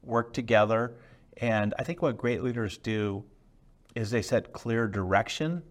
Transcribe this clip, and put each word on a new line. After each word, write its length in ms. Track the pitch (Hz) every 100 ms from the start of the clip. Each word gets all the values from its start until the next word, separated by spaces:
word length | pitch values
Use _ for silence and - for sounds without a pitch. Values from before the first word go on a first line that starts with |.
work 300 | - 117 117
together. 600 | - 113 110 107 113 120 123 - - _ -
And 380 | 117 110 104 -
I 60 |
think 160 | 127 -
what 160 | 156 110
great 260 | 120 117
leaders 360 | 127 120 107 -
do 440 | 117 110 104 98 - - _ _ _ _ _
is 160 | - 110
they 120 | 120
set 320 | - 127 -
clear 340 | - 117 117 113
direction 760 | 101 92 95 110 - 160 175 -